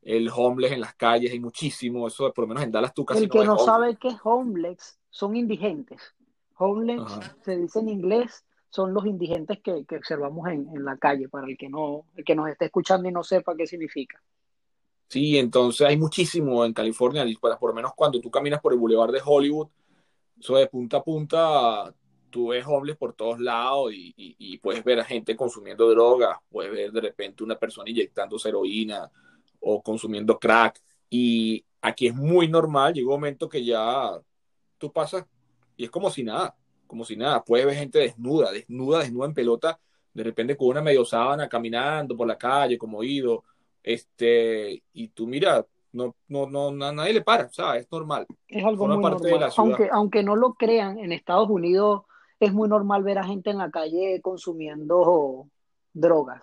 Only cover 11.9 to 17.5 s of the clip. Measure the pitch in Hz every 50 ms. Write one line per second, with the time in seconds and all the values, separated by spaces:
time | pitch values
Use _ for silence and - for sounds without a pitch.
11.9 | 147 151 156 _ _ - 151 - 165 156 156 156 147 _ 170 156 _ 190 165 -
12.9 | 185 190 180 185 180 175 170 - 190 185 175 - 170 160 165 151 - 165 160 147
13.9 | - 147 131 _ - _ _ _ _ _ _ _ _ _ _ _ _ _ _ _
14.9 | _ _ _ _ - 127 143 151 147 143 131 117 113 127 123 123 117 - - -
15.9 | 151 151 156 156 - - 180 156 - 175 156 139 127 120 120 117 113 - 110 110
16.9 | 113 - 123 123 135 151 139 120 113 110 - 117